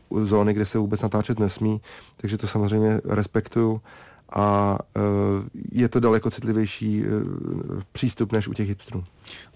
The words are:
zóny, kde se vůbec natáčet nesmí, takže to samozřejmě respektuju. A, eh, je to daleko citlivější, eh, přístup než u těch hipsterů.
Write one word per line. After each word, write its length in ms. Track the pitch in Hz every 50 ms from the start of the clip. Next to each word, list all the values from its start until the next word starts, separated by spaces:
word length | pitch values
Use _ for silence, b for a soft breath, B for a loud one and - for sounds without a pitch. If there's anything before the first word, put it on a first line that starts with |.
| _ - - 104 107
zóny, 300 | 101 104 107 104 104 104
kde 120 | 104 107
se 120 | 98 - 113
vůbec 240 | 107 101 110 104
natáčet 380 | - 107 98 107 107 - 120 110
nesmí, 420 | 107 98 - - 110 107 110 110 B B B B B B B -
takže 200 | - 104 107 107
to 100 | - 101
samozřejmě 540 | - 110 104 101 107 110 107 107 107 - -
respektuju. 760 | - 98 104 104 - - 113 - - - 120 113 113 110 110 - B B B B B B B B -
A, 480 | - - 101 104 101 101 101 101 98 - - _ - 104
eh, 20 | 104 104 101 101 101 101 98 98 98 - - - - -
je 180 | - 113 123 117
to 100 | - 127
daleko 300 | 117 117 110 110 - 120
citlivější, 760 | - - - 113 110 110 110 104 - - 113 107 104 104 104
eh, 40 | 101 107 107 - - 50 50 - 50 - - 50 - - - 98 _
přístup 400 | - - - 123 - - 117 98
než 160 | 113 110 98 104
u 60 | -
těch 140 | - 104 98
hipsterů. 360 | 101 98 - - - - 90 - _ B B B B B B B B